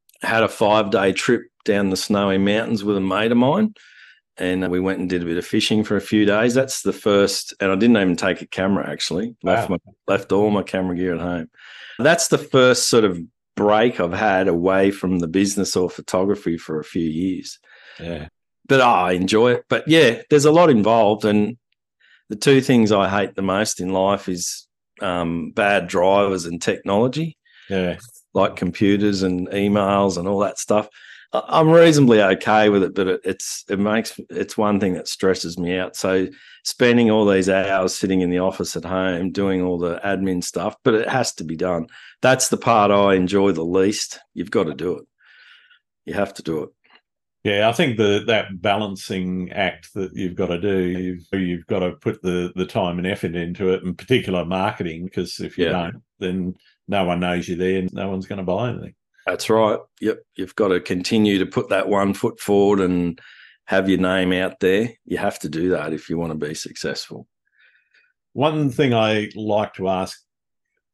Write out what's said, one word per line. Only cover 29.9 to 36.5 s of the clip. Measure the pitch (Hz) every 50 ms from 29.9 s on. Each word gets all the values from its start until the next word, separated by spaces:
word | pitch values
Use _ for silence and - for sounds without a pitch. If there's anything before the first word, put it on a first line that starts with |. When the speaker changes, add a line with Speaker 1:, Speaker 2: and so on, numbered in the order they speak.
| 101 98 101 98 87
Speaker 1:
and | 87 85
all | 98 101 98
that | 101 95 -
stuff. | - - - 104 107 107 - _ - - - - - - _ -
I, | - - -
I'm | - 160 160 160
reasonably | 165 170 165 165 151 147 139 120 113 107
okay | 101 95 95 - - 107 107 107 107 107
with | 101 98 92
it, | 92 92
but | 101 95
it, | 92 90 - -
it's, | 92 92 - - - - - -
it | - 101 95
makes, | 101 107 107 110 107 - - - - -
it's | - - 101 - -
one | - 107 104 104 95
thing | 104 92 90
that | 80 - -
stresses | - - 98 95 90 - - 85 85
me | 90 87 87 92
out. | 92 92 - -
So | - - 95 95 95 95 92 - - - -